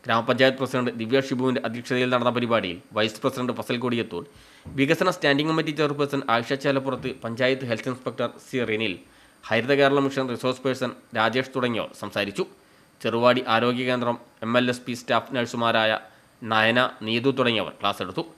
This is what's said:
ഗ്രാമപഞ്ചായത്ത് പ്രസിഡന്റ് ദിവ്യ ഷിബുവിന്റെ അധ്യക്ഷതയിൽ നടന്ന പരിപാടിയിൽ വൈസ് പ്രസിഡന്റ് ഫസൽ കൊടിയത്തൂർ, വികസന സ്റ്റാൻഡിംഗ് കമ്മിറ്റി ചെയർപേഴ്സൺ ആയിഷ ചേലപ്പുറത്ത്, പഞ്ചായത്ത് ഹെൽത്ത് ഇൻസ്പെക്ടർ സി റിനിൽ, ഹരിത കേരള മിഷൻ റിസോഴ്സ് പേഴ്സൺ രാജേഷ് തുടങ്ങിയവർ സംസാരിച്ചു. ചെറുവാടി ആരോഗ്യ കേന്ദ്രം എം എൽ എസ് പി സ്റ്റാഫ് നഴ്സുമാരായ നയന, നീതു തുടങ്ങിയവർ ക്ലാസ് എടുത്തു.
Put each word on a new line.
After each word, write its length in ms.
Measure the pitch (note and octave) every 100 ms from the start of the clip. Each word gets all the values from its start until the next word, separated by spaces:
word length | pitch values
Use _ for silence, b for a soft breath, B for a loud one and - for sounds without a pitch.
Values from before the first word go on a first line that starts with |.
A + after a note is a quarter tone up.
ഗ്രാമപഞ്ചായത്ത് 540 | - A2+ A#2 B2 C3 C3
പ്രസിഡന്റ് 320 | B2+ C3 B2 A2+
ദിവ്യ 180 | A2+ C3 C3
ഷിബുവിന്റെ 340 | B2 C3 B2 A#2
അധ്യക്ഷതയിൽ 420 | A#2 A#2+ B2+ B2+
നടന്ന 180 | B2 A#2+ A#2+
പരിപാടിയിൽ 420 | A#2+ A2+ F#2+ F2 - G#2
വൈസ് 240 | A2 -
പ്രസിഡന്റ് 300 | C3+ C3 B2 A2
ഫസൽ 180 | A2 A#2+
കൊടിയത്തൂർ, 400 | B2 A#2+ G#2+ E2+ - B B B - C3+
വികസന 300 | C#3 D#3+ F#3 F3
സ്റ്റാൻഡിംഗ് 340 | D3+ C#3 D#3
കമ്മിറ്റി 220 | D#3+ D#3+ D3
ചെയർപേഴ്സൺ 400 | D3 D3 C#3+ C#3 -
ആയിഷ 180 | A#2 A#2+ C3+
ചേലപ്പുറത്ത്, 460 | C#3+ C3+ C3+ B2+ B2+ -
പഞ്ചായത്ത് 420 | A#2 A2+ B2+ C3 B2+
ഹെൽത്ത് 200 | A2 C3
ഇൻസ്പെക്ടർ 400 | B2 B2+ A#2 A#2+ - -
സി 180 | C3 A2+
റിനിൽ, 240 | G#2+ A2 F2 b b b b -
ഹരിത 240 | A2+ A#2+ C#3
കേരള 200 | C#3 C#3+ C#3
മിഷൻ 200 | C#3 C3
റിസോഴ്സ് 300 | A2+ C3 B2+
പേഴ്സൺ 260 | C3+ B2+ B2 - - A#2
രാജേഷ് 360 | A2+ A#2+ C3
തുടങ്ങിയവർ 380 | C3+ B2 A2 E2 -
സംസാരിച്ചു. 460 | G2+ G#2+ G2+ G2 - - b b b _
ചെറുവാടി 400 | A#2 A#2 B2 B2 B2+
ആരോഗ്യ 320 | A2+ A#2+ B2 B2+
കേന്ദ്രം 280 | B2 A#2+ A#2+ - _ A2+
എം 60 | B2
എൽ 40 | B2
എസ് 100 | B2 -
പി 80 | A#2
സ്റ്റാഫ് 300 | - A#2 - C3+
നഴ്സുമാരായ 560 | A#2 A#2+ A#2 A2+ A2 A2 - B B _
നയന, 460 | A2+ A2 A2 A#2+ B2+ - G#2+
നീതു 240 | A#2 C3 C3+
തുടങ്ങിയവർ 340 | A#2+ A2 E2 -
ക്ലാസ് 220 | G2+ G2+ F#2
എടുത്തു. 180 | F#2+ D#3+